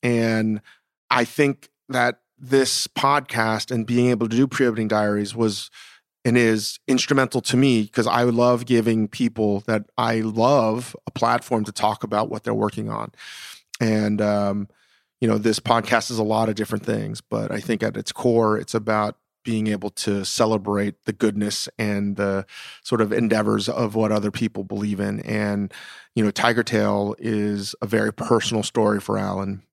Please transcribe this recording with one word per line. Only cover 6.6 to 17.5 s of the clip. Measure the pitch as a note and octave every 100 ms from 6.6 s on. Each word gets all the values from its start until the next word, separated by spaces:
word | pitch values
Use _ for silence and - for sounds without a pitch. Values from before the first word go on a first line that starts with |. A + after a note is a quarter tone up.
| G2+ - -
instrumental | B2+ - C3+ B2+ B2+
to | - B2+
me, | C#3 A#2+ G#2+
'cause | - A2
I | A#2+
love | B2 A#2 A#2+ B2 A#2+
giving | A#2+ A2+ A2+ G#2+
people | - A#2+ A2+ G#2+ G2+
that | G#2 A2 G#2 -
I | A#2 A2+
love | A2 G#2+ A#2+ C#3+ A2+ A2+ B2 - -
a |
platform | - A#2 A#2+ - A#2 G#2
to |
talk | - G#2+ G#2
about | G#2+ G#2+ A2
what | A2
they're | -
working | A2 G#2+ A2 G#2+
on. | G#2+ A2+ _ - - - - _ -
And, | A2+ A2 G#2+ G#2
um, | G#2 G#2 G2+ G2+ G2+ _ _ _ _ _
you | A2+
know, | G#2+
this | A2 G#2+
podcast | - A#2 A2 A#2 -
is | A2+
a |
lot | G#2+ A2 A2+
of | G#2+
different | G#2+ G#2+ G#2+
things, | G#2+ G#2 A2
but | _ A2+ G#2+